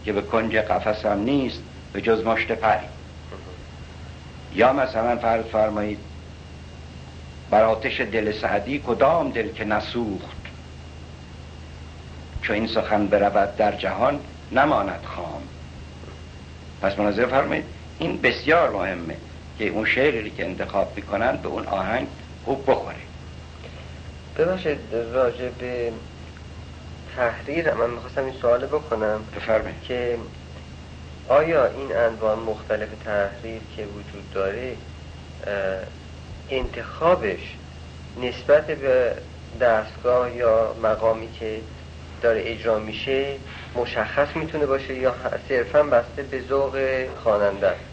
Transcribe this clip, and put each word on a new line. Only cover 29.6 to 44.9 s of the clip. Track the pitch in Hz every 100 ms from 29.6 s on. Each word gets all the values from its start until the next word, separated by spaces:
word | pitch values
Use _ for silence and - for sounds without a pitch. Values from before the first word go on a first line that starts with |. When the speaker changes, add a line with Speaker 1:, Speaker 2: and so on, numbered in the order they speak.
| 92 85
Speaker 2:
که | - 123 123 117 104 - - - - - - - - - -
آیا | 135 160 160 120
این | 131 135 101
انواع | 117 110 110
مختلف | 110 113 107 - 107 107 107
تحریر | 113 104 98 - 113 113 110 -
که |
وجود | 104 104 101 101 92
داره، | 98 95 107 127 113 - - - - - - -
اه، | 101 95 95 90 - - - - - -
انتخابش | 131 123 - 113 - 160 180 110 87 - - - - - - - 117
نسبت | 123 120 - 147 -
به | 147 135 127 120 - - - - -
دستگاه | 123 110 104 - 123 127 123 120
یا | 117 110 110 -
مقامی | 113 104 113 110 110
که | - 110 110 113 - - - - -
داره | 117 110
اجرا | 113 113 117 107
می‌شه | 107 107 135 135 139 135 - - - 127
مشخص | 120 117 110 - 143 165
می‌تونه | 156 156 143
باشه | 135 135